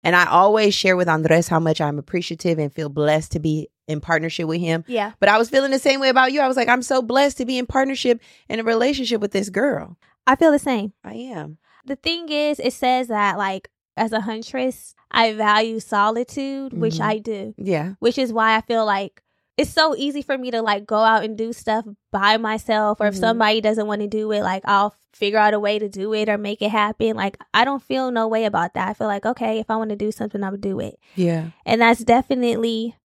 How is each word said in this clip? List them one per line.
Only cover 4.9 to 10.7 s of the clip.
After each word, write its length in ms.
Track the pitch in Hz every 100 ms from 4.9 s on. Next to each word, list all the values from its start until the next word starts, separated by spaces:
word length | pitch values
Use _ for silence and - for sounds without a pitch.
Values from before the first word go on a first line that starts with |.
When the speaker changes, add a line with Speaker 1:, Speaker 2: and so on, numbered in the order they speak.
| 240 208 -
Speaker 1:
But 80 | 202
I 80 | 220
was 140 | 233
feeling 200 | 269 269
the 80 | 269
same 220 | 285 269
way 80 | 269
about 240 | 262 262
you. 80 | 285
I 80 | 262
was 80 | 262
like, 120 | 233
"I'm 140 | 254
so 200 | 240 262
blessed 340 | 233 254 285 -
to 80 |
be 140 | 247 254
in 80 | 247
partnership 560 | 262 269 269 247 233 _ _ _
in 100 | 220
a 60 |
relationship 560 | 226 226 247 277 233 226
with 120 | 214
this 180 | 202 202
girl." 480 | 185 277 240 - 170 _ _ -
Speaker 2:
I 100 | 269
feel 140 | 330
the 80 | 285
same. 360 | 285